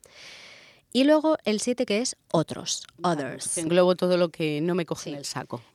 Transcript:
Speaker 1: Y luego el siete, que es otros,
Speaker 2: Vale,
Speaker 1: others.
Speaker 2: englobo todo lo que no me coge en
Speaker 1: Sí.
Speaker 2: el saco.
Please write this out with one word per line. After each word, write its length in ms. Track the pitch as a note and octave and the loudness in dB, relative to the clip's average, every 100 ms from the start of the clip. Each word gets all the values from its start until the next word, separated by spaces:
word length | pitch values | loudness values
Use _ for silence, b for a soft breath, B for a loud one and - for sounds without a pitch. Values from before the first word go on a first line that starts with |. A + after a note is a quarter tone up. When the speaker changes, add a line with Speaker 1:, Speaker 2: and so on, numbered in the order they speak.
| B B B B B B B B _ | B B B B B B B B _
Speaker 1:
Y 120 | A#3+ | 2
luego 320 | C#4 D#4 D#4 D4+ | 4 4 4 0
el 160 | - G#3+ | 0 -2
siete, 260 | B3 B3 B3 | 0 -2 0
que 120 | G3+ | -2
es 160 | B3+ - _ | -2 -8 _
otros, 520 | E3 D#3 - - - - - | -2 -2 -6 -8 -8 -10 -4
Speaker 2:
Vale, 260 | F3+ D#3 | -2 -2
Speaker 1:
others. 360 | C3 - - - | -4 -8 -6 -4
Speaker 2:
englobo 360 | D#3+ F3 F3+ | 2 4 4
todo 220 | F3+ F3+ F3+ | 4 2 2
lo 140 | F3 | 2
que 300 | - D#3 D3 | 0 -2 0
no 140 | E3+ | 0
me 120 | F3+ D#3+ | -2 -2
coge 240 | D#3 E3 | -6 -8
en 60 | C#3+ | -10
Speaker 1:
Sí. 20 | |
Speaker 2:
el 60 | |
saco. 360 | C#3+ C3+ B2+ A#2+ - | -8 -8 -8 -10 -12